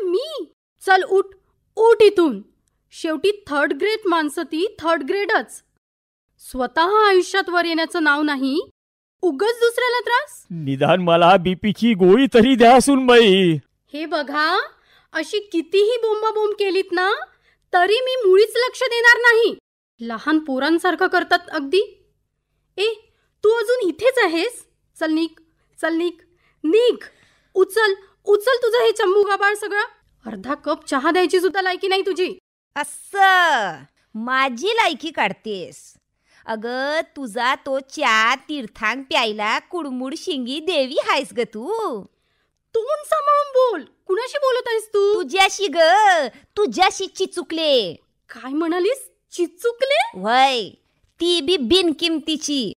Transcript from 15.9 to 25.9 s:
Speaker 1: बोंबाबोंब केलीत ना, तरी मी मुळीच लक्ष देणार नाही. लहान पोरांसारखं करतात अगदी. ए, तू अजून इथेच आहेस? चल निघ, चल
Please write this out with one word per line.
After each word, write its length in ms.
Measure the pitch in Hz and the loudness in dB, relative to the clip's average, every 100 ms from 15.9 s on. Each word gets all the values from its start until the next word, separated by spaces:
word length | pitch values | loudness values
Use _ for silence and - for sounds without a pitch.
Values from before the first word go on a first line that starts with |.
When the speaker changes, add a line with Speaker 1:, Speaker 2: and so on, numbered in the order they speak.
| 480 | 0
Speaker 1:
बोंबाबोंब 560 | 453 427 440 415 427 | -2 -2 -4 -2 -4
केलीत 400 | 415 403 370 381 | -2 -2 -2 -4
ना, 180 | 349 370 539 740 _ _ _ _ | -2 -2 -4 -8 _ _ _ _
तरी 280 | 359 370 453 | 0 2 0
मी 280 | 508 523 392 | -2 0 4
मुळीच 240 | 381 440 466 | 4 4 0
लक्ष 260 | 494 508 | -4 -4
देणार 340 | 508 466 480 480 | -4 2 4 4
नाही. 380 | 480 453 415 - _ _ _ - | 4 4 2 -2 _ _ _ -16
लहान 380 | 233 226 294 311 | -12 -8 -2 -2
पोरांसारखं 680 | 302 254 285 330 359 320 359 | -2 -2 0 0 0 0 0
करतात 440 | 359 349 359 - | 0 0 -2 -2
अगदी. 580 | 311 277 359 466 - _ _ _ _ _ _ _ - | -10 -2 0 -2 -8 _ _ _ _ _ _ _ -6
ए, 180 | 440 427 _ _ _ _ | -4 -6 _ _ _ _
तू 40 | 415 | 2
अजून 400 | 466 427 494 370 | 2 0 0 -2
इथेच 300 | - 466 494 | 0 0 2
आहेस? 460 | 381 330 440 - - _ _ - | 0 0 -4 -8 -20 _ _ -8
चल 100 | 320 | -2
निघ, 300 | 311 330 _ _ _ _ - | -2 -4 _ _ _ _ -8
चल 140 | 320 | -4